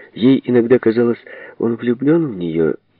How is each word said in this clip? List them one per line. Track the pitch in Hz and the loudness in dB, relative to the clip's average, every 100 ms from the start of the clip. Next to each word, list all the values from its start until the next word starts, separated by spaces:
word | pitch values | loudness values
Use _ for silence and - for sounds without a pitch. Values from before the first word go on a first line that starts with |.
| - | -18
Ей | - 120 131 | -2 2 2
иногда | - 123 117 123 | 2 2 4 2
казалось, | 113 113 120 113 - - - - | 2 0 0 -2 -8 -20 -18 -6
он | 117 113 | -4 -4
влюблён | 120 120 135 170 156 | -4 -2 0 0 -2
в | 98 | -6
неё | 85 80 80 - _ _ | -6 -2 -2 -2 _ _